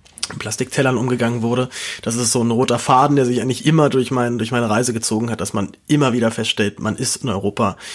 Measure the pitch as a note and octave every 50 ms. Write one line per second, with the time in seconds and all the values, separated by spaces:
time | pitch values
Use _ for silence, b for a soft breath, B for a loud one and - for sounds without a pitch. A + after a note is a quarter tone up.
0 | _ - _ - - - - - - G#2 - - C3 - - - C3+ C3 B2+ A2
1 | B2 B2+ B2 A#2+ A#2+ A#2 A#2+ A#2+ A2+ A#2 A#2+ B2 B2+ B2 B B B B B B
2 | B - A#2 A#2+ B2 A2 - B2+ A2+ A#2 A#2 A#2 C3 - A#2+ A#2+ - - C3+ B2+
3 | C#3 C#3+ C#3+ C#3+ C3 A#2+ B2 A#2+ G#2 C3 B2 - - D3 D#3 D#3+ D3 C3+ C3 C3
4 | B2 - C3+ B2 A#2+ A#2+ A#2+ A#2+ A#2 A2+ B2+ A#2+ A#2+ G#2+ G#2 A2 A#2 B2 A2+ A2+
5 | - - A2 A2 A#2 A#2 A2+ - - - - G#2+ G2+ - - - _ - D3+ D3
6 | C#3+ B2+ A2+ B2 A2+ A2+ A2+ - A2 - - - G#2+ G#2 - - - G#2+ G2+ -
7 | B2+ B2 - - - B2 F#2+ G2 G#2 G2+ G2+ - A2+ G2 F2+ B B B B